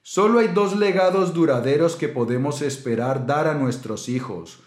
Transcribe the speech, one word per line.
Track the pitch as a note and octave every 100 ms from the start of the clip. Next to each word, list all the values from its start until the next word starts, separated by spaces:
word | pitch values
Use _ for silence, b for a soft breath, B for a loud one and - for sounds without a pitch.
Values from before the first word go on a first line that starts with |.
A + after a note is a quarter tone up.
Solo | - F#3 G#3+ A#3
hay | A3
dos | F#3+ G3 G3+
legados | G3+ F#3 F#3 F#3+ F3
duraderos | E3 D#3+ A#2+ B2+ D3 E3 E3+
que | D3+
podemos | B2+ A#2+ B2 C#3+ C3+
esperar | C#3+ - B2 A2+ B2+ C3 B2
dar | D3 D#3
a | D3
nuestros | C3 - G#2+ G#2 B2
hijos. | B2 B2+ F2 E2 -